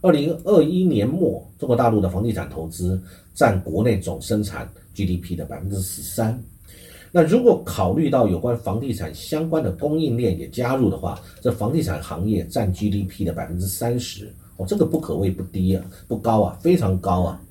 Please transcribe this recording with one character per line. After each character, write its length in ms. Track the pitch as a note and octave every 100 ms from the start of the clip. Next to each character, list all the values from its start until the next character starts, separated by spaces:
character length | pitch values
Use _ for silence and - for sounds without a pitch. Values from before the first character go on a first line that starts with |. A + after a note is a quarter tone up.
二 100 | F#3
零 200 | D3+ D3 E3
二 180 | F#3 F#3+
一 220 | D#3 F3+
年 240 | F#3 A#2+ A2+
末， 360 | E3+ C3 - - -
中 80 | C3
国 80 |
大 140 | A#2+ A#2+
陆 120 | G#2+
的 80 | F#2
房 140 | F2+
地 100 | A#2
产 160 | G2 D2
投 200 | C#2 D#2+
资 340 | E2 F2+ F#2 - - -
占 260 | - - F#2+
国 200 | - E2
内 160 | A#2+ F#2+
总 220 | F2+ F#2
生 200 | - G#2+
产 300 | G2+ F#2 F2+ - -
G 100 | -
D 120 | F#2 F2
P 180 | -
的 100 | E2+
百 140 | D#2+ D2
分 100 | F#2+
之 120 | G2
十 200 | F#2 -
三。 400 | - - A2+ A2+ - - - - - - -
那 120 | F3
如 200 | D#3 A#3
果 180 | A#3+ -
考 280 | - - F#2
虑 160 | B2 D3
到 200 | C3 G#2+
有 100 | E2+
关 180 | A#2+ A#2+
房 220 | - G#2+
地 160 | C3+
产 180 | G#2+ D#2+
相 380 | - - D#3 E3
关 100 | D#3+
的 120 | G2
供 260 | - D3+ D#3
应 180 | D3+ A#2
链 220 | A#2 F2
也 80 | -
加 280 | - B2 C3
入 120 | A2
的 80 | -
话， 240 | - - - -
这 100 | B2
房 220 | A2+ -
地 100 | D#3
产 180 | F2+ E2
行 280 | - E2 G2+
业 180 | G2+ -
占 260 | - G#2
G 160 | F#2 G#2
D 140 | G2
P 220 | F#2+ -
的 80 | E2+
百 160 | D#2+ E2
分 100 | F2+
之 80 | F#2+
三 320 | - A#2+ B2
十， 340 | - - G2+ - - -
哦， 60 |
这 120 | F#2 G#3
个 100 | D#3
不 140 | D#3+
可 160 | - D2+
谓 120 | F#2+
不 140 | F2+
低 320 | F#2 F#2 F#2
啊， 100 | F#2 - - -
不 100 | A2
高 260 | A2+ A2
啊， 140 | G2 -
非 140 | E3 F3+
常 200 | G2+ F#2
高 220 | F#2+ F2+
啊。 200 | F2+ - -